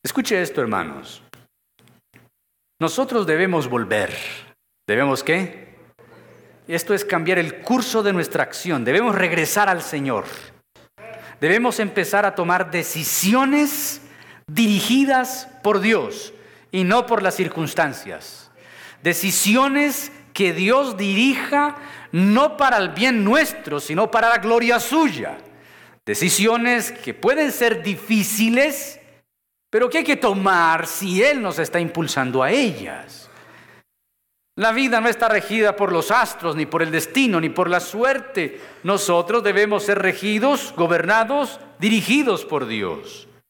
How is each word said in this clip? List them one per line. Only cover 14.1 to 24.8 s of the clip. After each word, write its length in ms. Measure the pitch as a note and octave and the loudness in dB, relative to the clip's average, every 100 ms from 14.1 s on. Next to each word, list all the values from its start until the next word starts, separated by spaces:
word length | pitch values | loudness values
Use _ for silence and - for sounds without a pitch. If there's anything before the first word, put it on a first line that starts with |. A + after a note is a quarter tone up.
| - - - - | -20 -20 -20 -6
dirigidas 1000 | D#3 A3+ G3 F#3+ C4 C#4 C4 B3+ - - - | 2 2 2 2 2 4 2 0 -8 -14 -4
por 160 | G#3 G3+ | 0 2
Dios 540 | G#3 G#3 A2+ - - - - - _ | 2 0 0 -8 -14 -18 -20 -20 _
y 140 | F#3 | -2
no 220 | F3+ A#3 B3 | 2 2 2
por 160 | A3+ | 0
las 120 | F#3+ | 0
circunstancias. 1160 | F3+ E3 E3 D#3 - D3+ B2 G2+ D#2+ - - - _ - - - - | -2 -4 -2 -4 -2 -2 -4 -12 -14 -16 -20 -20 _ -20 -20 -20 -4
Decisiones 1080 | E3+ E3+ G3 - G3 A#3+ C#4 C#4 D4 - - - - | -2 -2 -2 0 2 4 4 2 0 -2 -10 -16 -14
que 180 | - F#3+ | 0 0
Dios 440 | E3 F#3+ C4 C4+ G3 | 2 2 2 2 -2
dirija 800 | G3+ G3 C4 C4 - C#4+ D4 D4 - - - | -2 2 2 0 0 0 0 -4 -16 -18 -4
no 440 | E3 G3 A3 D4+ D4+ | 2 4 6 4 2
para 200 | C#4 A3+ | 2 2
el 140 | F3+ | 0
bien 340 | D#3 B3+ A#3+ | 0 2 2
nuestro, 560 | G3+ C#4 C#4+ - - C#3+ | 4 4 2 -4 -8 -8
sino 300 | C#3+ D#3+ A3 | -4 -2 0
para 180 | A3 A#3 | 2 4
la 100 | A#3 | 2
gloria 400 | G#3 A#3 A#3+ A#3+ | 2 2 4 0